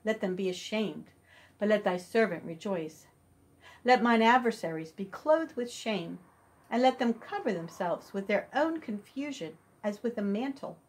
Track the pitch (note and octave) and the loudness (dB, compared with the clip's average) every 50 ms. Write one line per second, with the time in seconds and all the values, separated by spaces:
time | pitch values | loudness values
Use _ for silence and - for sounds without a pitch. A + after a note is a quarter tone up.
0 | - G#3+ A3 A3 G#3 F#3 F3+ F#3 F#3+ F#3 F3+ - - - G#3+ A3 G#3 E3 D3+ D#3 | -4 -2 -2 -2 -2 -4 -2 -2 -2 -2 -4 -4 -6 -4 -2 -2 -2 -2 -4 -8
1 | - - _ _ _ _ - - - - _ - G#3 G#3 G#3+ G#3 G#3 F#3+ F3+ F3+ | -14 -18 _ _ _ _ -20 -20 -20 -16 _ -2 0 2 2 2 2 0 -2 -2
2 | - - - A3+ A3 F#3 E3+ D3+ - E3+ E3 E3 - G#3 F#3+ E3 D#3 D#3 - - | -4 0 2 4 4 4 0 -6 -8 -10 -12 -8 -6 -6 -4 -4 -6 -8 -12 -16
3 | - - _ _ _ _ _ _ _ _ _ _ - - - - - A#3+ B3+ G3 | -20 -20 _ _ _ _ _ _ _ _ _ _ -20 -20 -14 -2 4 4 6 6
4 | A#3 A#3+ A#3 A3 A3+ A#3 B3 B3+ A#3+ A3+ - - F3 E3 D#3+ D#3+ D#3+ D#3+ - - | 6 6 6 6 8 8 6 6 4 2 -2 -2 -4 -6 -6 -6 -8 -10 -10 -10
5 | G3 F#3+ - - - D4+ D#4 D#4+ E4 D#4+ - A#3+ B3 A#3+ - - - A3+ G#3 F3 | -10 -10 -10 -2 4 4 4 4 4 -2 -6 -6 -6 -6 -8 -6 -4 -2 -2 -2
6 | E3 E3+ F3 - - - _ _ _ _ _ _ _ - A3+ A#3 B3+ C4 B3+ B3+ | -4 -6 -10 -12 -14 -20 _ _ _ _ _ _ _ -2 2 4 4 4 4 4
7 | B3 A#3 A3+ - - - G4+ G4+ G4 A#3+ F#3 E3+ E3 E3+ - - F#3 F3 D#3 - | 0 0 0 -2 -6 -8 -6 -4 -2 -2 -2 -2 -6 -8 -6 -4 -2 -2 -2 -4
8 | - - - G3 G3 G3+ G#3 - - - - C4+ D#4 E4 E4 D#4 - A#3+ G#3 G3+ | -6 -8 -8 -6 -2 0 0 0 0 0 0 0 0 0 0 -4 -6 -8 -8 -8
9 | - - - C4+ C#4+ D4 C4+ - E3 D#3 - - _ _ _ - - G#3 G3+ - | -10 -12 -10 -8 -8 -8 -8 -8 -10 -12 -12 -16 _ _ _ -6 -6 -6 -4 -4
10 | - A#3 A#3+ G#3+ G3+ G3 G3+ A3 C4 C#4+ C4+ - - - F3 - _ | -6 -6 -4 -2 -2 -2 -2 -2 -4 -6 -8 -8 -10 -12 -12 -14 _